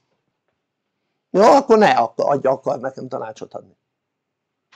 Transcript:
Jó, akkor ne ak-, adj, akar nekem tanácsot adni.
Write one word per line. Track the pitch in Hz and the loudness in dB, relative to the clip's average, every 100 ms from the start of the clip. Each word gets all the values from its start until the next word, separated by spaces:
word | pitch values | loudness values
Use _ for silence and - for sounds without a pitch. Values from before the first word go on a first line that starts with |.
| _ _ _ _ _ _ _ _ _ _ _ _ _ | _ _ _ _ _ _ _ _ _ _ _ _ _
Jó, | 180 | 0
akkor | 226 277 277 220 | 4 4 4 2
ne | 190 | 4
ak-, | 127 117 - | 2 -2 -2
adj, | - 143 131 | -2 0 -2
akar | 131 135 143 | -2 -4 -8
nekem | 131 135 131 | -8 -12 -14
tanácsot | 127 113 110 - | -12 -14 -16 -18
adni. | - 98 _ _ _ _ _ _ _ _ _ _ | -18 -20 _ _ _ _ _ _ _ _ _ _